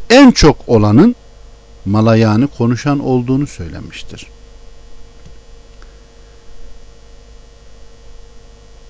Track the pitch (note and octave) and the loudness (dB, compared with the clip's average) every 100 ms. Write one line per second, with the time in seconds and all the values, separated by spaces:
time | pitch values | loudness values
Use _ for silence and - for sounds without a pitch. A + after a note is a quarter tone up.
0 | - B3+ C4+ - D3+ - - A#2 G#2 A2 | 4 6 6 6 2 0 0 0 4 4
1 | A3 B3 - - - - - - G2 G#2 | 2 0 -10 -20 -20 -20 -20 -14 -4 0
2 | A2 A2+ A2 G#2+ C#3 - A#2 B2 D3 C#3+ | 2 2 2 0 -2 -2 -4 -2 -4 -4
3 | C3 B2+ B2 C3+ C#3+ - E2 D2+ - - | -2 -4 -2 -4 -6 -10 -16 -16 -18 -18
4 | - - - - - - - - - - | -18 -18 -20 -20 -20 -20 -20 -20 -20 -20
5 | - - - - - - - - - - | -20 -20 -20 -20 -20 -20 -20 -20 -20 -20
6 | - - - - - - - - - - | -20 -20 -20 -20 -20 -18 -16 -18 -20 -20
7 | - - - - - - - - - - | -20 -20 -20 -20 -20 -20 -20 -20 -20 -20
8 | - - - - - - - - | -20 -20 -20 -20 -20 -20 -20 -20